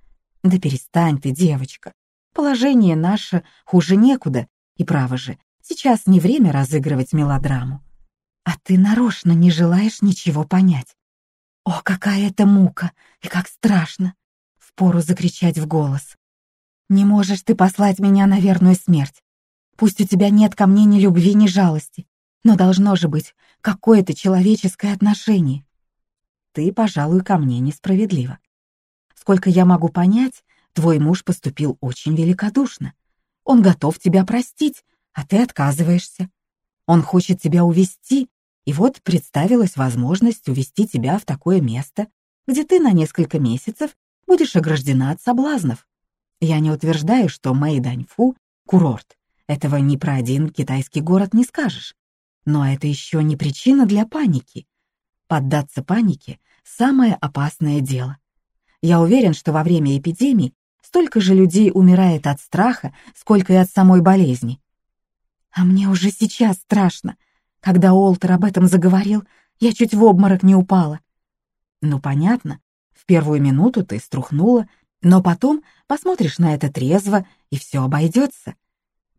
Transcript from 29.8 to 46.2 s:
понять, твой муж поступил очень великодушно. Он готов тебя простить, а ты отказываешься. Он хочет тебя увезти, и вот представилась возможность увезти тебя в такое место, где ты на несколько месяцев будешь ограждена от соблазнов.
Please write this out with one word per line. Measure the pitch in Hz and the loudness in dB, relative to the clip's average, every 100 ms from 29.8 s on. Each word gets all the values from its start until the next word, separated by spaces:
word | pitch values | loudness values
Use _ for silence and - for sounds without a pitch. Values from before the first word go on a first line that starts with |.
| 165 | 0
понять, | 180 180 220 262 - _ _ _ | 0 0 2 -2 -6 _ _ _
твой | - 165 156 | -4 0 2
муж | 151 180 | 0 -2
поступил | - 180 147 - 147 - | -4 -6 -8 -6 -6 -6
очень | 131 123 - 160 | -10 -8 -4 -2
великодушно. | 165 185 208 233 269 - 202 - _ _ _ _ | 0 -2 -2 -2 -4 -6 -14 -14 _ _ _ _
Он | - 247 | 0 4
готов | 190 180 147 165 | 4 2 -2 -4
тебя | 185 185 | 0 0
простить, | 190 233 247 - 302 - _ _ _ | 0 -4 -6 -6 -6 -6 _ _ _
а | - 139 | -14 -4
ты | 190 | -2
отказываешься. | 247 - 143 143 165 175 - - 185 _ _ _ _ _ - | -2 -2 -4 -2 -2 -2 -4 -12 -14 _ _ _ _ _ 0
Он | 170 | 0
хочет | - 180 - 180 | 2 -2 -2 -4
тебя | 160 175 175 | -2 0 2
увезти, | 170 185 - - 277 254 _ _ _ - | 2 0 -4 -4 -4 -4 _ _ _ -8
и | |
вот | 135 233 - | -2 -2 -2
представилась | - 165 - 143 175 247 196 - | -4 -4 -2 -4 0 0 0 -2
возможность | 131 120 123 190 233 226 - | -4 -4 -4 0 0 -2 -6
увезти | 131 131 - 214 | -6 -6 -4 -4
тебя | 127 127 196 | -4 -4 -4
в | - | -6
такое | 139 - 190 | -8 -2 -2
место, | 131 117 143 - 214 _ _ _ - | -2 -6 -8 -10 -12 _ _ _ -6
где | 262 | -6
ты | 302 370 | 0 2
на | 294 | 2
несколько | 180 156 - 156 156 | 2 0 -4 -4 -2
месяцев | 127 120 - - 202 - _ _ - | -4 -4 -8 -10 -10 -12 _ _ 0
будешь | 370 294 175 | 0 2 -2
ограждена | 160 151 135 131 131 | -2 -2 -2 -2 -2
от | 165 | -4
соблазнов. | - 240 277 285 151 120 _ _ _ _ | -4 -2 -2 -4 -4 -6 _ _ _ _